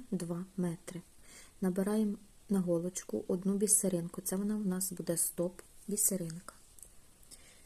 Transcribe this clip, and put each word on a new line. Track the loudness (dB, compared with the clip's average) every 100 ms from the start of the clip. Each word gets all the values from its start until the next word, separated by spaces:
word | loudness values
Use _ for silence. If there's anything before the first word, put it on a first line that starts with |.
| 0
два | -4 -2 -4 -6 -2
метри. | -2 -2 -8 -12 -14 -20 -20 -20 -18 -2
Набираємо | 0 2 2 4 2 0 -8 -16 0
на | 2
голочку | 4 2 2 -6 -4 -4 0
одну | 0 2 2
бісеринку. | 4 4 4 2 -2 -6
Це | -4 -2
вона | 0 0
у |
нас | 2 0 -2
буде | -4 -2 0
стоп-бісеринка. | 0 0 -2 -2 -20 -16 -6 0 2 2 -4 -8 -12 -20 -20 -20 -20 -20 -20 -20 -20 -20 -20 -20